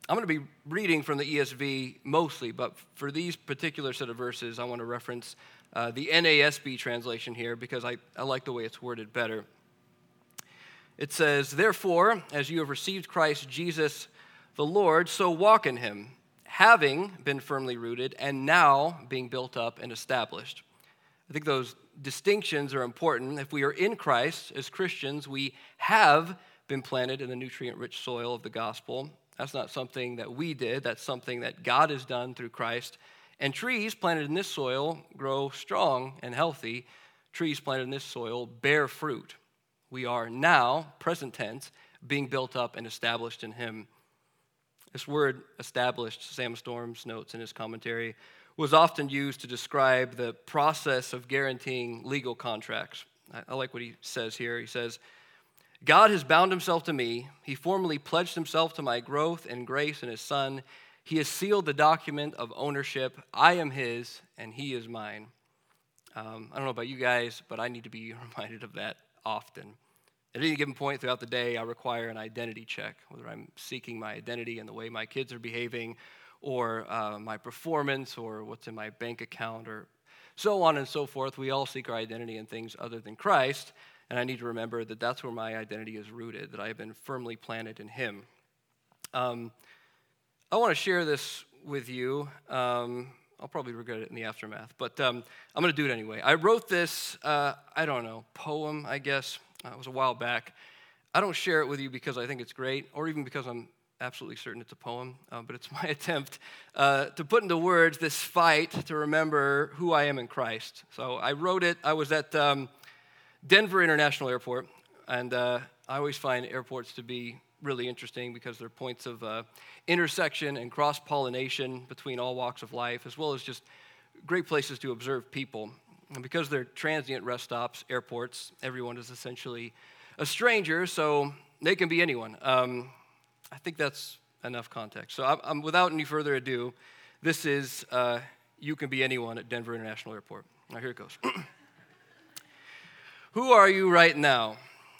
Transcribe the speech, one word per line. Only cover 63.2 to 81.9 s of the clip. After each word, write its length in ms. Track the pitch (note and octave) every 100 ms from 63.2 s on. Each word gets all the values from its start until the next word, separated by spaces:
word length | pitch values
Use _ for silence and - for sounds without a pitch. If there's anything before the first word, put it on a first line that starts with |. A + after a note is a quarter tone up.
| -
I 200 | - D#3+
am 180 | F3+ D3+
his 500 | C3+ A#2+ A#2 A#2+ - _ -
and 160 | A2
he 200 | A#2 C#3+
is 160 | B2 A2+
mine." 380 | A#2 G#2 G#2+ A2+ _ _ _ _ _ _ _ _ A2
Um, 340 | A2 A2+ A2
I 60 | -
don't 80 | C3+
know 60 |
about 160 | A#2+ A#2+
you 100 | B2+
guys, 440 | B2 B2 A#2+ A2+ _
but 120 | A2+
I 100 | A#2+
need 160 | A#2+ A#2
to 40 |
be 240 | A2+ A2+ A2+ A#2
<laughs> 120 | -
reminded 260 | - A2+
of 100 | A2
that 240 | G2+ G#2 - _ _ A2
often. 500 | G#2+ - - G2+ G#2+ _ _ _ _ _ A#2+
At 60 |
any 140 | D#3+ D3
given 180 | C#3+
point 260 | B2+ C#3 C3+
throughout 200 | B2 B2
the 60 | A#2
day, 300 | B2 A#2+ A#2
I 60 |
require 480 | A2+ A#2 B2 A#2 A#2
an 80 | A2
identity 480 | A2 A#2 A#2 A2 A2+
check, 320 | - G#2 - _
whether 180 | B2 A#2
I'm 240 | A2 - -
seeking 420 | - B2+ - A#2
my 160 | G#2+
identity 460 | G#2+ A2 A#2+ A#2 A2+
in 60 | G#2+
the 80 |
way 160 | A2 A2+
my 160 | A2+ A2
kids 260 | C#3 B2
are 80 | A#2+
behaving, 560 | A#2 A#2 A#2+ A#2+ A2+ A#2 - - - _
or, 480 | C#3+ B2+ A#2 A2+ -
uh, 300 | A2+ G#2+ G#2
my 160 | A2 G#2+
performance, 800 | A#2+ - E3 D#3 C#3 C3+ B2+ -
or 280 | A2+ G#2+ G#2+
what's 220 | A2+ A#2
in 80 | A2
my 140 | G#2+
bank 280 | - A#2 A2+
account, 460 | A#2 - A2+ A2+ A2+
or 200 | G#2+ - _ _ - - -
so 280 | G#3+ G3+
on 140 | E3 D3
and 100 | C3
so 180 | D3+ C#3
forth. 320 | C3+ C3+ C3+
We 120 | C3+
all 160 | C#3 C3
seek 240 | C3+
our 60 | B2